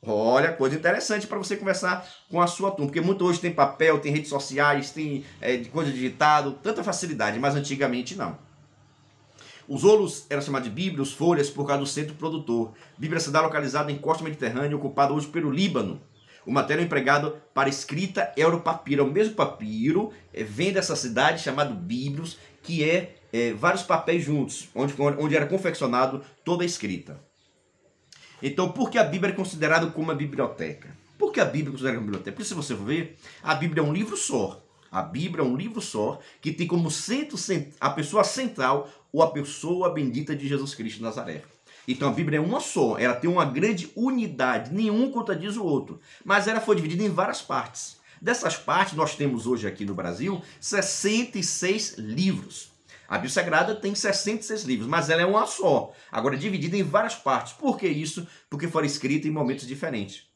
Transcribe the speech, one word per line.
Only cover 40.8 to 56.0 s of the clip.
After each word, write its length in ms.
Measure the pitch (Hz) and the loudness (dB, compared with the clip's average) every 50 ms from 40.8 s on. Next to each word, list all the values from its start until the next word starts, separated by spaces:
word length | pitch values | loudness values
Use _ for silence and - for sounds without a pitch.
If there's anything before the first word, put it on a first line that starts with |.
| 113 110 98 101 | -8 -8 -8 -6
de 60 | 113 | -8
Nazaré. 380 | 113 107 - - - 78 76 - - _ _ _ _ - - - - | -8 -6 -8 -8 -8 -10 -10 -12 -16 _ _ _ _ -20 -18 -6 -6
Então 220 | 127 - 143 139 | -4 0 0 0
a 20 | |
Bíblia 260 | 110 104 165 147 147 151 | 0 2 0 0 2 2
é 40 | |
uma 180 | 156 175 233 294 | 2 2 0 -2
só, 380 | - - - 185 143 117 104 92 | -2 -2 0 2 2 2 2 2
ela 160 | 110 123 123 | 2 2 2
tem 160 | 120 - 170 | 2 0 2
uma 160 | 175 180 160 | 4 4 2
grande 440 | 143 123 139 185 226 226 170 - - - | 2 2 2 2 2 2 0 -4 -8 -4
unidade, 760 | - 226 262 262 247 226 180 143 123 131 127 120 110 113 120 156 | -2 0 0 2 0 0 -2 0 0 2 2 2 0 -2 -4 -2
nenhum 360 | 202 226 214 208 226 254 269 | 0 0 2 4 2 2 2
contradiz 440 | 269 240 220 - 190 151 175 208 202 | 0 -4 -2 -2 -4 -4 -4 -6 -4
o 80 | 233 214 | -4 0
outro. 380 | 170 143 131 - - - - _ - - - - | 0 0 0 0 -4 -14 -18 _ -20 -20 -18 -2
Mas 240 | - 196 202 185 208 | 2 2 4 4 2
ela 120 | 226 220 | 0 0
foi 160 | 220 - 214 | 4 4 4
dividida 280 | 175 160 156 170 175 214 | 4 4 0 0 0 0
em 60 | 208 | 2
várias 320 | 170 151 190 - - - | 2 2 0 0 0 -6
partes. 560 | - - 139 127 117 - - - - - - _ _ - - - | -6 -2 -2 -2 -2 -4 -10 -12 -14 -14 -14 _ _ -20 -20 -6
Dessas 360 | - 190 247 240 - 160 147 - | 0 0 0 2 0 -2 -2 -2
partes, 360 | - - 147 180 196 190 156 | -2 0 2 2 2 2 2
nós 220 | 151 160 156 - | 0 0 0 0
temos 320 | - 147 143 127 113 101 120 | 0 0 0 0 0 0 0
hoje 200 | 127 117 107 101 | 0 0 0 -6
aqui 180 | 92 - 104 | -6 -4 -6
no 80 | 98 101 | -6 -4
Brasil 480 | 87 87 87 85 95 131 190 196 180 - - - - | -4 -4 -4 -4 -4 -2 -4 -4 -4 -6 -12 -18 -12
sessenta 800 | - - 202 202 185 190 - - - 202 214 226 247 240 - 202 | -8 -2 0 0 0 0 -2 0 0 2 2 2 0 -2 -4 -4
e 60 | 170 | -4
seis 520 | - - - - 180 196 220 - - - - | -2 -2 -2 0 0 0 0 0 -6 -8 -10
livros. 760 | 110 107 113 139 185 190 170 - - - - - - - _ _ _ _ - - - - | -8 -6 0 2 2 2 2 0 -4 -8 -14 -16 -16 -18 _ _ _ _ -20 -20 -10 -4
A 80 | - | -4
Bíblia 160 | - 190 131 | -2 -2 0
Sagrada 440 | - 196 175 175 156 156 180 202 214 | 0 0 0 2 2 0 2 0 -2
tem 180 | 214 - 190 202 | -4 -4 -4 -4
sessenta 460 | - - 208 196 - - 202 220 220 | -2 -2 0 0 0 -2 -2 -4 -4
e 40 | - | -6
seis 180 | - 226 214 - | -6 -8 -6 -2
livros, 240 | 127 131 107 113 123 | -2 -2 -2 -2 0
mas 220 | 156 170 151 143 | 0 0 2 2
ela 120 | 160 165 | 2 2
é 40 | 175 | 4
uma 200 | 185 202 214 233 | 4 4 2 2
só. 480 | - - - - 175 143 117 - - - - | 0 -4 0 2 4 4 4 2 -2 -14 -20